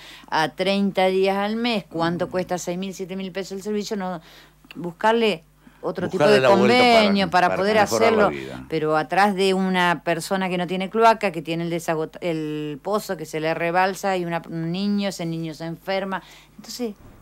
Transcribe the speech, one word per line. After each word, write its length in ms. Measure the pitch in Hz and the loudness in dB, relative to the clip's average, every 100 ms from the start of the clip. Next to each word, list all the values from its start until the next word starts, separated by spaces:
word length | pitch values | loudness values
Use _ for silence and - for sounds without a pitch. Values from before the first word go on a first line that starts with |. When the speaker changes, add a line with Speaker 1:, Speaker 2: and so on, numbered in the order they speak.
| - - - | -12 -20 -6
Speaker 1:
a 200 | 151 156 | -2 -2
treinta 560 | - 185 196 202 190 190 | -2 -2 0 0 2 2
días 320 | 190 190 196 | 2 2 0
al 180 | 202 220 | -2 -2
mes, 300 | 240 220 - | -2 -4 -4
cuánto 380 | 165 170 175 175 | -2 -2 -2 -4
Speaker 2:
Mm. 40 | |
Speaker 1:
cuesta 260 | 185 180 180 | -4 -4 -6
seis 200 | 175 175 | -4 -6
mil, 140 | 190 180 | -8 -10
siete 200 | 185 190 | -10 -8
mil 160 | 190 | -8
pesos 200 | 180 190 | -10 -10
el 80 | 196 | -10
servicio? 340 | 190 214 202 214 | -6 -4 -4 -6
No, 240 | 185 180 - - - _ _ - | -6 -8 -12 -20 -20 _ _ -12
buscarle 680 | 170 170 214 233 226 165 - _ - _ | -12 -2 2 2 2 -2 -8 _ -20 _
otro 260 | 156 - 175 | -8 -4 -4
tipo 140 | 185 | 2
Speaker 2:
Buscarle 120 | 151 208 | 6 6
Speaker 1:
de 60 | |
Speaker 2:
la 80 | - - | 6 6
vuelta 220 | - - | 6 6
para, 140 | 247 233 | 8 6
Speaker 1:
convenio 340 | 208 196 190 | 6 2 2
para 180 | 180 180 | 4 2
Speaker 2:
para 80 | 180 | 2
Speaker 1:
poder 180 | 196 220 | 2 2
Speaker 2:
mejorar 260 | 202 226 226 | 2 4 2
la 100 | 220 202 | 4 2
Speaker 1:
hacerlo, 40 | |
Speaker 2:
vida. 340 | 143 131 131 131 | 0 -8 -12 -6
Speaker 1:
pero 300 | 160 151 156 | -2 0 0
atrás 380 | 156 175 202 185 | 0 2 2 4
de 180 | 196 | 2
una 480 | 190 190 185 175 160 | 2 2 2 2 0
persona 460 | - 165 - 196 185 | -2 -4 -2 -4 -2
que 80 | 180 | -4
no 80 | 175 | -4
tiene 240 | 185 190 | -4 -4
cloaca, 420 | 220 226 220 202 | 4 4 4 0
que 120 | 165 | -4
tiene 200 | 160 165 170 | -6 -4 -4
el 40 | |
desagota-, 480 | 170 165 160 156 - | -4 -4 -4 -4 -6
el 580 | 175 160 151 151 151 147 | -6 -4 -4 -6 -8 -8
pozo 340 | 185 208 - 180 | -4 -4 -4 -8
que 100 | 156 | -8
se 120 | 156 | -6
le 140 | 156 | -4
rebalsa 640 | 160 170 175 190 185 202 185 | -2 0 0 0 -2 -4 -2
y 80 | 175 | -2
una, 160 | 170 160 | -6 -6
un 220 | 165 165 | -8 -6
niño, 380 | 180 202 202 202 | -4 -2 -2 -4
ese 180 | - 170 | -6 -6
niño 260 | 165 165 | -6 -8
se 120 | 151 165 | -8 -10
enferma. 580 | 165 - 196 190 185 - - - - | -10 -4 -4 -4 -8 -10 -20 -20 -20
Entonces, 400 | - - 240 202 - - | -18 -8 -8 -8 -18 -20